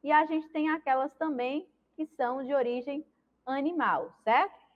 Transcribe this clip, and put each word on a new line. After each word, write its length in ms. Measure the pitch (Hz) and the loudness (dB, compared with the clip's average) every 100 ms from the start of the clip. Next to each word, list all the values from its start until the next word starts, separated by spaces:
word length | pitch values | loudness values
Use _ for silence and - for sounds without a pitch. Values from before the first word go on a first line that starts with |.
E 80 | 277 | 4
a 160 | 302 311 | 4 4
gente 220 | 320 311 | 0 -2
tem 220 | 311 311 | -2 0
aquelas 440 | 320 285 262 277 | 0 0 0 0
também 540 | - 320 269 247 285 370 _ _ | -4 -4 -2 -2 -4 -8 _ _
que 120 | - 311 | -10 -10
são 380 | - 240 262 | -2 -2 -2
de 80 | 254 | -2
origem 500 | 277 247 240 254 285 311 _ _ _ - | 0 0 -2 -4 -8 -8 _ _ _ -6
animal, 680 | 269 285 349 233 156 - - | -2 -2 0 0 0 -2 -6
certo? 420 | - 240 392 - _ | 2 2 2 -4 _